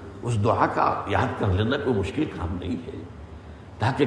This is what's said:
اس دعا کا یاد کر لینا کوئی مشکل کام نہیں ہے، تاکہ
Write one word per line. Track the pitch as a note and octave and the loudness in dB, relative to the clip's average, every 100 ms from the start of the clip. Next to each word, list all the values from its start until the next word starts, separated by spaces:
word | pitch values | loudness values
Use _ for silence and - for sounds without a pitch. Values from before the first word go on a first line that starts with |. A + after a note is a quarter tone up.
| - - | -14 -8
اس | A#2+ A2 | -2 2
دعا | G#2+ G2+ E3 | 4 4 4
کا | - - - - | 4 2 0 0
یاد | F#2+ - - | 2 2 2
کر | G#2+ | 2
لینا | F#2 A2+ D3 | 4 2 2
کوئی | C3 G#2+ | 2 0
مشکل | F2+ - | 0 0
کام | - - F2 F2 | -2 -2 -4 -4
نہیں | E2 E2 - | -4 -6 -6
ہے، | - - - - - - - - - | -12 -12 -14 -16 -16 -16 -18 -14 -2
تاکہ | C3 B2+ | 0 2